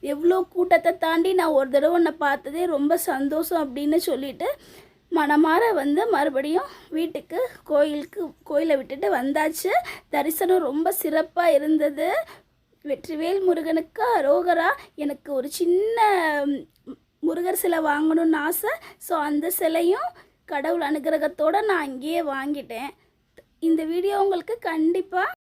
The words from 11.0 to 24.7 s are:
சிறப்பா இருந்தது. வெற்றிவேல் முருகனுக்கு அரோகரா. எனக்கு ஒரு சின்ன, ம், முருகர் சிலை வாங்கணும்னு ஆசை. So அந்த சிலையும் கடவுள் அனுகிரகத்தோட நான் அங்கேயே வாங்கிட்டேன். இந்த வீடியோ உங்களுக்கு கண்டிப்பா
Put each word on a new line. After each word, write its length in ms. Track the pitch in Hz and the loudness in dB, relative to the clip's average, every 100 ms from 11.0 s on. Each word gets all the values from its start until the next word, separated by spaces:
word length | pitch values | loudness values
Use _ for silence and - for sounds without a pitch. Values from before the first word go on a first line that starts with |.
சிறப்பா 420 | 311 311 320 - | -2 -2 -2 0
இருந்தது. 680 | 349 285 302 311 294 277 - 622 640 - _ _ _ _ | 4 4 4 2 2 0 -2 -2 -6 -14 _ _ _ _
வெற்றிவேல் 600 | 285 277 - 311 330 392 | -8 -8 -6 -6 -2 0
முருகனுக்கு 600 | 370 330 320 320 320 - 480 440 | 2 0 0 -2 -2 -4 0 2
அரோகரா. 540 | 277 339 359 339 339 554 - | 2 2 2 2 2 -2 -8
எனக்கு 380 | - 294 285 - | -8 -6 -6 -6
ஒரு 160 | 277 269 | -4 -4
சின்ன, 540 | - 339 359 427 466 427 381 320 294 | -2 2 2 2 2 2 4 2 0
ம், 480 | 285 277 - _ - 269 _ _ 311 | -2 -4 -8 _ -20 -20 _ _ -4
முருகர் 280 | 330 349 370 | -2 -2 0
சிலை 220 | 370 330 | 0 0
வாங்கணும்னு 560 | 311 294 320 320 330 | 0 0 2 4 4
ஆசை. 360 | 320 294 359 415 640 - - | 2 0 -2 -4 -6 -10 -20
So 200 | - 339 | -6 -2
அந்த 320 | 294 294 320 | 0 -2 -2
சிலையும் 600 | 359 330 330 339 427 698 - - _ | -2 0 2 2 2 -2 -8 -20 _
கடவுள் 360 | - 294 294 339 | -8 -4 -2 -2
அனுகிரகத்தோட 840 | 285 302 294 311 294 370 311 381 | -2 -2 0 0 -2 0 2 2
நான் 160 | 427 359 | 2 0
அங்கேயே 420 | 285 254 285 339 | -2 -6 -4 -2
வாங்கிட்டேன். 680 | 311 269 277 285 - 226 277 - _ _ _ - _ _ | -2 -4 -4 -6 -6 -10 -10 -14 _ _ _ -20 _ _
இந்த 260 | 330 320 | 0 0
வீடியோ 380 | 320 339 381 403 | 0 -2 -2 0
உங்களுக்கு 360 | 392 359 330 466 | 0 0 -4 -8
கண்டிப்பா 680 | 359 | -4